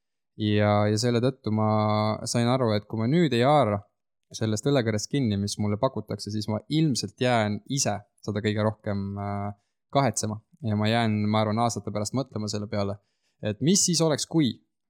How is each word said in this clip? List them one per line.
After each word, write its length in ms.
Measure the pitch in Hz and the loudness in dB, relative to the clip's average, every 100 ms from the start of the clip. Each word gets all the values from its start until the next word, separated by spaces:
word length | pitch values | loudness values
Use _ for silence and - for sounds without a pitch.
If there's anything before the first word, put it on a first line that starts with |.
| _ _ _ - | _ _ _ -4
Ja, 460 | 107 104 104 104 104 | 0 2 4 4 2
ja 80 | 107 | 0
selle 240 | 123 120 | 0 2
tõttu 320 | 123 127 - | 0 -2 -2
ma 140 | 107 107 107 107 107 107 104 - | 0 2 2 2 0 0 -2 -4
sain 240 | 123 120 | -2 0
aru, 220 | 127 120 | 2 2
et 160 | 104 - | 0 -2
kui 100 | 110 | -4
ma 60 | 113 | 0
nüüd 320 | 160 165 117 | 2 2 2
ei 80 | 127 | 4
haara 320 | 151 113 101 - _ _ _ _ | 4 4 0 -4 _ _ _ _
sellest 320 | - 110 107 143 | -4 -2 0 0
õlekõrrest 460 | 143 113 107 - | 0 2 -2 -2
kinni, 260 | 143 123 101 | 0 0 0
mis 220 | 101 - | -2 -2
mulle 160 | 104 104 | -2 0
pakutakse, 560 | 135 - - 107 - | -2 -2 -8 -10 -6
siis 160 | 107 107 | -6 -4
ma 80 | 104 - | -6 -2
ilmselt 480 | 151 160 117 101 - | 0 2 0 -4 -2
jään 400 | 123 120 107 101 - | 0 2 0 -2 -4
ise 300 | 139 123 101 - _ - | -4 -2 -4 -8 _ -6
seda 160 | 104 | -2
kõige 240 | 107 104 107 | -2 0 0
rohkem, 420 | 107 - 98 98 101 | -2 -6 -4 -4 -6
äh, 320 | 101 101 101 104 _ _ _ | -6 -6 -6 -10 _ _ _
kahetsema. 480 | 139 135 - 110 110 _ - 110 | 0 2 0 -4 -6 _ -8 -2
Ja 80 | 104 | 0
ma 140 | 107 | 2
jään, 320 | 117 113 107 104 | 2 2 2 2
ma 160 | 107 110 | 2 2
arvan, 160 | 104 | 2
aastate 320 | 117 110 101 | 0 -2 -6
pärast 240 | 104 104 127 | -6 -4 -4
mõtlema 320 | 139 110 107 | -4 -6 -6
selle 160 | 104 104 | -6 -4
peale, 320 | 104 101 104 _ _ _ - | -4 -4 -6 _ _ _ -10
et 240 | 107 104 | -6 -2
mis 240 | 135 196 - | 2 2 2
siis 160 | 160 | 2
oleks, 240 | 165 143 - | 0 0 -2
kui 300 | 165 135 - _ _ | 0 0 -2 _ _